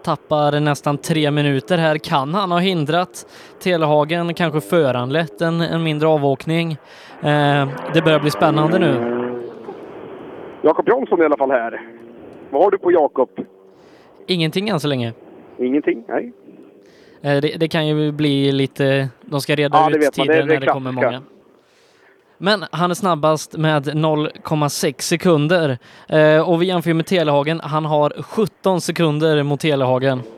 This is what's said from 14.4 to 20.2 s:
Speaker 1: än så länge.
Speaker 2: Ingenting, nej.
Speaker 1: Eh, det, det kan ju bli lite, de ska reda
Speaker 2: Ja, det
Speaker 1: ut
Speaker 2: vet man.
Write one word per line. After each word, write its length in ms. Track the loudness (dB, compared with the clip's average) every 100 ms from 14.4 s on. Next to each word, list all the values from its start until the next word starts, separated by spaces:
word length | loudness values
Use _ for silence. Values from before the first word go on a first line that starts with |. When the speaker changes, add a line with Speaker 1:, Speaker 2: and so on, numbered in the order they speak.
| 0 -2 -2
Speaker 1:
än 120 | -2
så 80 | -2
länge. 240 | -2 -4 -8 -20 -20 -20 -6
Speaker 2:
Ingenting, 460 | -2 0 -2 -4 -6
nej. 240 | -6 -6 -16 -20 -20 -20 -20 -20 -20 -20 -8
Speaker 1:
Eh, 180 | -2 0
det, 200 | 0 -2
det 80 | -2
kan 180 | 0 0
ju 260 | 0 -2
bli 400 | 0 0 2 2
lite, 560 | 0 -2 0 0 2 -2 -8
de 200 | -8 -6
ska 140 | -2
reda 240 | 0 2 4
Speaker 2:
Ja, 100 | 4
det 80 | 2
Speaker 1:
ut 60 |
Speaker 2:
vet 140 | 2
man. 80 | 0